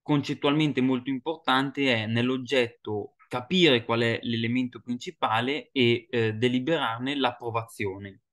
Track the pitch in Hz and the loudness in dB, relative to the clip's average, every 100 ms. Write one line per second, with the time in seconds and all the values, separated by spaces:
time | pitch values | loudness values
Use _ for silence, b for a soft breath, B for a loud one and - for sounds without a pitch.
0 | - 147 135 139 147 147 156 127 127 127 | 0 0 0 -2 0 2 2 2 0 0
1 | 123 135 156 160 - 131 139 139 139 113 | -2 -6 -6 -6 0 0 0 0 0 2
2 | 107 117 123 131 123 135 117 - - 104 | 0 0 0 -2 0 2 0 -4 -6 -6
3 | - _ _ 123 117 185 165 120 113 117 | -8 _ _ -10 -2 4 6 6 2 0
4 | 117 113 120 117 113 127 127 113 123 123 | 0 0 -2 -2 0 -2 -2 -8 -10 -8
5 | - - 143 110 123 147 - 139 117 117 | -8 -4 0 0 0 -4 -4 2 4 2
6 | - 120 110 107 123 127 127 160 123 113 | 0 -2 0 0 0 0 0 0 0 -4
7 | 131 143 127 - 120 113 110 - 101 98 | -4 0 -2 -2 -6 -6 -6 -8 -8 -8
8 | 98 98 _ | -14 -18 _